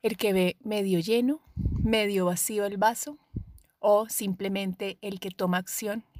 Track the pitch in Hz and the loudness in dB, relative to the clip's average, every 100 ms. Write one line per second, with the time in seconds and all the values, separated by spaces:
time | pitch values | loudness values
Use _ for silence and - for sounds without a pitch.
0 | 226 190 214 190 180 - 214 208 196 180 | -2 0 2 4 2 0 -4 -2 2 0
1 | 170 233 247 311 _ - - - 220 220 | 2 2 2 -2 _ -4 -2 0 2 2
2 | 208 196 180 175 - 214 202 202 214 233 | 2 2 2 0 -2 -2 -2 2 2 2
3 | - 294 _ - - - _ _ - 208 | -10 -12 _ -12 -12 -20 _ _ 4 4
4 | 220 - 202 185 196 190 190 185 196 185 | 4 -4 -4 -2 -2 -2 -4 -4 -8 -6
5 | 208 196 196 - 185 180 185 - 214 220 | -10 -8 -10 -2 0 0 -2 -6 -4 -6
6 | - | -8